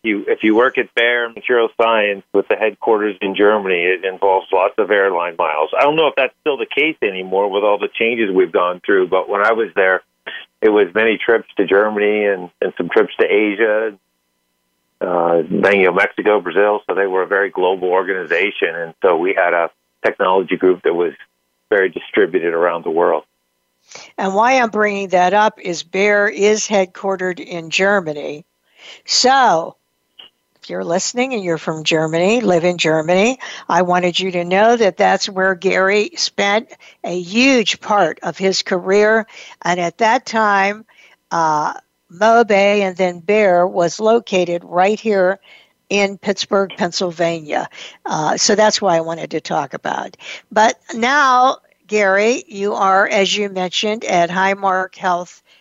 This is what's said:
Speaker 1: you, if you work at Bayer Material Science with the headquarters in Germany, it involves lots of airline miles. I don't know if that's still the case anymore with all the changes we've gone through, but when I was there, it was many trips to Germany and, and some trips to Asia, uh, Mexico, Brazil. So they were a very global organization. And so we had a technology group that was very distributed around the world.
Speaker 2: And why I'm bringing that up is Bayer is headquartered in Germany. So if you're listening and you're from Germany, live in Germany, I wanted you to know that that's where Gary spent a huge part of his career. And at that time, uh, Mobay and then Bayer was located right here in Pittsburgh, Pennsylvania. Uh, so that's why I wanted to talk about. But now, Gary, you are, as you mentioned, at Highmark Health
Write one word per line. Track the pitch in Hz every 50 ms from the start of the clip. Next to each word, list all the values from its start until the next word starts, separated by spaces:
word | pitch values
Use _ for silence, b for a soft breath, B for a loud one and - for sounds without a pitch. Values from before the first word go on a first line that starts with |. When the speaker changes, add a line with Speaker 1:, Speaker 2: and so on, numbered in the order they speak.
| -
Speaker 1:
you, | 113 101 104 101
if | - 117 - -
you | 110 107
work | 110 123 131 -
at | 135 113 - _
Bayer | 120 117 120 120 120 120 117
Material | 117 110 - - 127 120 113 110 - -
Science | 117 113 113 110 104 104 101 98 - _ -
with | 101 95 -
the | 107
headquarters | 95 110 110 101 - - 110 110 104 107 107 98 90 104
in | 95 98
Germany, | 87 104 104 107 107 98 95 92 87 85
it | 92 92 87 92
involves | 95 92 90 98 98 95 95 95 - 95
lots | 92 92 101 -
of | - 104 87
airline | 104 101 98 98 92 87 87 87 82 85
miles. | 87 80 78 76 78 80 -
I | 92 131
don't | 143 151
know | 160 160 143
if | -
that's | - 131 127 - _
still | _ 151 139 117
the | 113
case | - - 139 151 160 156 -
anymore | - 104 95 92 92 92 92 95 101 101
with | 95 101 104
all | 104 104 101
the | 104 98
changes | - - 117 113 123 117 113 95
we've | 92 92 92 82 82
gone | 98 90 87 90 90 -
through, | - 101 95 92 87
but | 92 92 - -
when | 101 101
I | 104 110 113
was | 110 113 92 -
there, | 104 95 92 92 90 - _ _ _ _ B B B B B _ _
it | - 107
was | 104 107 101 87 87
many | 107 110 113 107
trips | 90 - - 117 110 - - -
to | - 98
Germany | 82 95 98 107 107 107 104 104 104 107 107 104
and, | 101 98 92 90 87 - _
and | - 92 -
some | - 90 85
trips | - 113 104 - - -
to | 92
Asia, | 80 98 104 107 104 101 101 113 107 107 107 110 110 101 - _ _ _ _ _ _ _ _ _ _ _ _ _ _ _ _ _ _ _ _
uh, | 92 92 87 87 85 85 85 85 80 85
Mexico, | 90 - 101 98 101 98 92 90 87 95 104 - - - 92 104 104 104
Brazil. | 87 90 80 95 104 104 104 101 -
So | - 90
they | 92 98
were | 95 92 95 90
a | 82
very | 101 98 101 95
global | - 95 92 90 95 92 90 92
organization. | 90 92 92 92 98 92 87 78 85 85 95 104 - - 95 85 82
And | 85 85 82 - _
so | - 92 87
we | 80 87 95 95
had | 95 90 87 87
a | 87 82 80 - _ _ _ _ _ -
technology | 113 - - 98 92 92 98 92 - -
group | - - 92 92 90 -
that | 78 85
was | 85 87 82 73 - - _ _ _ _ _ _ _ _ _
very | 107 98 95 92
distributed | 82 85 - - - 110 101 85 85 90 82 85 82
around | 85 87 90 85 85 82
the | 82
world. | 80 82 87 90 82 78 - _ _ _ _ _ _ _ _ _ _ _ B B B B B B B
Speaker 2:
And | - 214 190 190
why | 202 226 247 262
I'm | 262 240 226
bringing | 214 214 214 208 202 196 196 180
that | 175 180 180 180 196
up | 208 214 220 214 -
is | - 185 170 151 -
Bayer | - - 185 202 208 208 208 202
is | 214 - 208 196 208 214 208 -
headquartered | - 214 196 190 185 _ - - 196 190 185 185 185 175 -
in | 160 - 180 170 160 160
Germany. | - - 190 196 208 202 175 151 147 147 143 151 147 151 - _ _ _ B B B B B B B B B
So | - - - - 247 269 277 254 220 175 160 165 - - _ _ _ _ _ _ _ _ - - - _ _ _ _ _
if | _ - -
you're | 175 185 190
listening | 175 170 190 - - - 240 254 269 262
and | 214 185
you're | 175 165 156
from | - 185 160 156 151
Germany, | - 170 156 160 156 160 165 175 196 226 247
live | 220 202 180 165 160
in | 180 175 165
Germany, | - 160 156 160 156 165 180 185 202 240 262 B B B B B B B
I | 185 180 185
wanted | 175 180 180 180 180 170 -
you | 190 190 175
to | 175 175
know | 175 185 196 214 233 240
that | 233 226 185 180
that's | - 202 185 190 190 - 214
where | 196 190 190 190 190
Gary | 175 175 190 180 185 190 190 202 208 208 - -
spent | - - - - - 202 202 202 220 - - - B B B B B -
a | - 175 180
huge | 175 170 196 233 254 277 269 247 202 - - -
part | - - 208 202 185 156 - - -
of | - 180 -
his | 190 190 185 - -
career. | - 202 180 180 185 190 208 208 214 220 226 214 B B B B B B B -
And | 170 180 180
at | 175 170 - -
that | 233 220 233 262 -
time, | - - 226 220 208 202 196 196 202 208 220 220 b b b b b b b _ _
uh, | - 170 165 160 151 151 151 - - - - _ _ _ _ _
Mobay | 170 175 208 226 226 233 233 202 208 196 202 202 208 208
and | 202 190 180
then | 170 185 180 175 175
Bayer | 165 202 208 220 214 190 180 175 175
was | 190 202 190 175 165 - -
located | 220 220 226 233 - - 202 185 180 170 175 175 180
right | - 170 175 185 202 220 208
here | - 226 208 196 180 180 196 - b b b b b b b b _ _
in | 190 202 202 196 196 180
Pittsburgh, | - 208 190 - - - 208 196 196 180 -
Pennsylvania. | - 214 175 165 - 196 175 165 165 170 165 170 165 156 151 - - - - B B B B B B _
Uh, | - 185 160 156 - - -
so | - - 208
that's | 196 214 214 - -
why | 208 190 170
I | 165 165
wanted | 165 165 165 151 156 160
to | 156
talk | - - 170 156 143 - -
about. | - - - - 65 - - - B B B B B B B
But | - 214 214 - - - _ - -
now, | 226 233 247 277 294 285 262 254 254 254 269 - - _ _ _ _ _
Gary, | - 208 214 208 190 190 196 208 226 254 - - -
you | 214 196 196 202 220
are, | 226 202 190 190 190 208
as | - - 208 196 190 -
you | 208 208 202
mentioned, | 190 185 185 180 - - - 208 214 233 -
at | - 196 175 170 170
Highmark | 175 190 190 196 196 202 196 196 185 185 185 185 -
Health | - 196 185 180 175 180 - - - b b b b